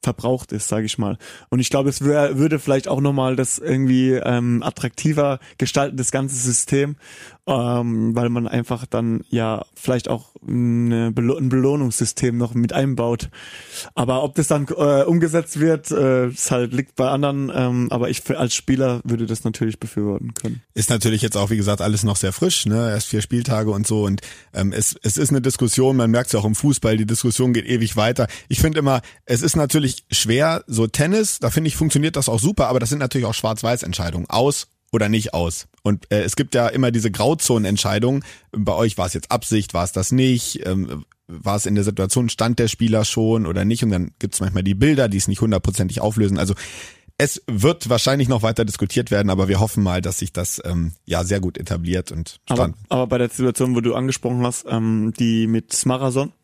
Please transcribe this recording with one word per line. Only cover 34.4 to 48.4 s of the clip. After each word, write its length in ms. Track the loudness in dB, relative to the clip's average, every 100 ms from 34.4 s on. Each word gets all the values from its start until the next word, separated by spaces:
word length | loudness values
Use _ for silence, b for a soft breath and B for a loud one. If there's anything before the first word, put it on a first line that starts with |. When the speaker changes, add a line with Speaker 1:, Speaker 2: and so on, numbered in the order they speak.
| 2 0 -6 _ _
Speaker 2:
oder 160 | 0 2
nicht 240 | 0 0
aus. 340 | -2 -2 -4 -12 _
Und, 280 | -2 -2 0
äh, 100 | 0
es 120 | 0 -2
gibt 180 | -2 2
ja 120 | 2
immer 240 | 2 2
diese 200 | 2 -2
Grauzonenentscheidungen. 1120 | 0 0 2 2 2 2 0 0 0 0 0 B B B
Bei 220 | -4 0
euch 240 | 2 2 0
war's 160 | -4
jetzt 180 | -4 -4
Absicht, 420 | -4 0 -2 0
war's 180 | -2 -2
das 200 | -2 0
nicht? 540 | 2 4 2 -2 -8 -4
Ähm, 400 | -4 -4 -8 -14 _ _
war's 380 | -10 -4 -2 0
in 100 | 0
der 80 |
Situation, 460 | 0 0 0 0 0
stand 300 | 0 0 2
der 80 | 0
Spieler 380 | 2 2 2 2
schon 400 | 2 2 2 2
oder 180 | 0 0
nicht? 180 | 2
Und 80 | 0
dann 200 | 0 -2 _
gibt's 220 | -6 -2
manchmal 220 | -2 0
die 120 | 0 2
Bilder, 320 | 4 4 2
die 100 | 2
es 100 | 0
nicht 140 | 0
hundertprozentig 600 | 2 2 0 -2 -2 0
auflösen. 360 | -2 2 2 2
Also 180 | 0 -2 B B B B B _
es 240 | -2 -2 -6
wird 400 | 2 2 2 0
wahrscheinlich 380 | 0 2 2 2
noch 140 | 2